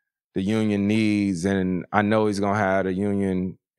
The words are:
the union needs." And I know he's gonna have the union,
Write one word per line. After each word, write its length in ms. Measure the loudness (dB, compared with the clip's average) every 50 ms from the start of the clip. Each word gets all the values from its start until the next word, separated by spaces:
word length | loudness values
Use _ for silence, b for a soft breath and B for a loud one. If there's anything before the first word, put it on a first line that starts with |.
| _ _ _ _ _ _ -6
the 80 | -4
union 460 | -2 0 0 0 0 0 0 0 2 2
needs." 560 | 2 2 2 2 2 2 0 0 -2 0 0
And 420 | 0 0 0 0 0 -2 -4 -4 -2
I 100 | 0 0
know 240 | 2 2 2 2 2
he's 140 | 0 0 -2
gonna 180 | -2 0 0 0
have 280 | 0 0 0 0 0
the 60 | -2
union, 640 | -2 -2 -2 -2 -2 -2 0 0 -2 -2 -4 -6 -8 _ _ _ _